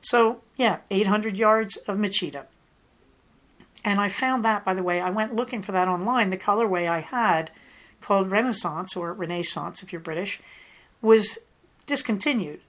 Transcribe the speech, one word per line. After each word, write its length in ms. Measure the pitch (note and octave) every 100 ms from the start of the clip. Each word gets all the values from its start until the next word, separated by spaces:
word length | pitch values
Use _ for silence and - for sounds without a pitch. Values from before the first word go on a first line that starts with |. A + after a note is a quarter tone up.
So, 420 | - A#3+ A3+ A#3 - _
yeah, 220 | B3 E3 -
eight 160 | G3 G3+
hundred 300 | G#3 A3 F#3+
yards 400 | G#3+ A3 A3 -
of 220 | - G3
Machida. 480 | G#3 G3 E3 C#3 - _ _ _ _ _ _ _ _ _ _ _ - -
And 160 | - G3+
I 80 | G3+
found 360 | F#3+ C4 B3+
that, 200 | A3+ G#3+
by 100 | G3+
the 80 | F#3
way, 180 | F3+ F3
I 100 | F3+
went 240 | F#3+ G#3+
looking 280 | A3 A#3+ A#3
for 100 | G3
that 160 | F#3+ F#3
online. 420 | F3+ F#3+ B3+ G#3
The 60 | F#3
colorway 520 | - G#3 A3+ F#3 E3+
I 120 | E3+
had, 500 | D#3+ B3+ A3+ E3 D#3+ - - - - _
called 300 | - G3 F#3+
Renaissance, 680 | G3 B3 G#3+ F3+ D#3 F#3 -
or 160 | E3+
Renaissance 680 | F3+ E3+ F3 E3+ - D#3+ F3
if 100 | -
you're 80 | E3+
British, 400 | E3 D#3+ G3+ - - - - - _ _
was 380 | A3 A3 G#3 - - _ _ _ -
discontinued. 760 | C#4+ - G#3+ G3+ C4+ E3 D3+